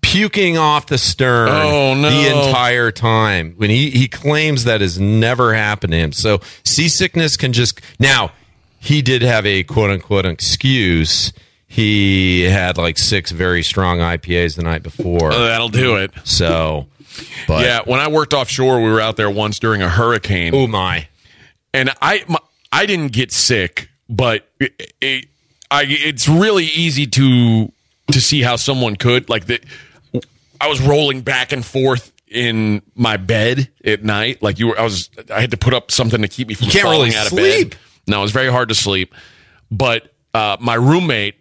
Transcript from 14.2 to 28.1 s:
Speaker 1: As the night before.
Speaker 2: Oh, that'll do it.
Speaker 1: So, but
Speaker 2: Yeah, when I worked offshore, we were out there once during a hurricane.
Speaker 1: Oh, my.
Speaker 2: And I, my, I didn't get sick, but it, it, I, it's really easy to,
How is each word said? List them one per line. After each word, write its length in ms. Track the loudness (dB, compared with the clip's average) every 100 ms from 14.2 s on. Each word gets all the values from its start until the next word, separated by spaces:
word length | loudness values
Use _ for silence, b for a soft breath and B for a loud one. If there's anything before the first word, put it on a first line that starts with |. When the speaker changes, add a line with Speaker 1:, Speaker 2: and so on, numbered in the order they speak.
| -4 -2
Speaker 1:
As 180 | -2 -2
the 80 |
night 200 | -4 -4
before. 480 | -8 -8 -2 0 0
Speaker 2:
Oh, 120 | 0 0
that'll 240 | -2 -2
do 260 | 0 0 0
it. 160 | -4 -10 -4
Speaker 1:
So, 640 | -2 0 0 -2 -4 -8 _ B B B B B
but 160 | 0
Speaker 2:
Yeah, 180 | 2 0 -2
when 140 | -2
I 80 | 0
worked 240 | 0 0
offshore, 480 | -2 -2 0 2 2
we 80 | 2
were 100 | 2
out 160 | 0 0
there 120 | -2
once 300 | 0 -4 -2
during 220 | -2 0
a 60 | 0
hurricane. 640 | 2 2 0 -2 -2 0 0
Speaker 1:
Oh, 120 | 0
my. 400 | 0 -2 -4 -8 _ b b b b _
Speaker 2:
And 180 | -2 -2 -2
I, 240 | -2 -2 -2
my, 120 | -6 _ _ _
I 120 | -2 -2
didn't 280 | -2 -2
get 180 | -4 -4
sick, 560 | -2 0 0 0 -4 -12 _ _
but 400 | -2 0 -2 _ _
it, 340 | -6 _ -20 _
it, 260 | -4 -4 -8 _ _ _ -4
I, 160 | -2 0
it's 400 | -2 -2 -2 2
really 380 | 4 4 2 0
easy 420 | -2 -2 -2 -2
to, 640 | 2 4 4 4 2 0 _ _ _ -2